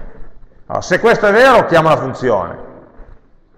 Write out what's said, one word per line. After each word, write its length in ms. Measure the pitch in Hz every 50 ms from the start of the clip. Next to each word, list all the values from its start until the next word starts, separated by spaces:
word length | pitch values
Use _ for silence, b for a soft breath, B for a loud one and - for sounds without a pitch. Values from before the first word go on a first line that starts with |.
| - - - - - - - - - - - - -
Allora, 160 | - - -
se 180 | - - - 262
questo 280 | - 226 220 - - 208
è 40 |
vero, 340 | 196 220 254 269 254 214 165
chiamo 240 | - - 165 160 160
la 80 | 151 123
funzione. 600 | 123 131 117 - 127 127 110 98 87 82 - - - - - - - _ _ - - - - - _ _ _ _ _ _ _